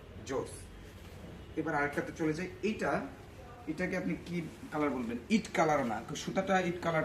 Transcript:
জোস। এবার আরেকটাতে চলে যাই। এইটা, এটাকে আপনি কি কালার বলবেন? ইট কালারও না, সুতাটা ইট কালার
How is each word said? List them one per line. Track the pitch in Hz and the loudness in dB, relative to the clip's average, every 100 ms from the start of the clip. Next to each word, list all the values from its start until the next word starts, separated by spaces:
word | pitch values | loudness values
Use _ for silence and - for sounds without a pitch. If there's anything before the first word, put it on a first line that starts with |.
| - - - | -14 -12 -4
জোস। | 131 - - - - - - - - - - - - | -2 -2 -8 -14 -14 -14 -14 -14 -14 -14 -12 -8 -4
এবার | 156 151 | 0 2
আরেকটাতে | 143 170 - - | 2 0 -2 0
চলে | 160 | 0
যাই। | 156 180 - | 2 -2 0
এইটা, | 208 214 185 165 269 - - - - - - | 0 2 2 2 0 -10 -16 -16 -16 -12 -6
এটাকে | 156 180 185 | -2 0 0
আপনি | 170 160 - | 0 -2 -2
কি | 175 156 - - | -4 -4 -8 -6
কালার | 156 147 | 0 2
বলবেন? | 127 113 117 - | 2 0 -4 4
ইট | 220 - | 4 4
কালারও | - 160 147 | 4 6 6
না, | 120 107 - 156 | 4 0 -4 -6
সুতাটা | - 190 190 190 | -2 0 4 4
ইট | 175 170 | 4 2
কালার | 170 160 | 2 2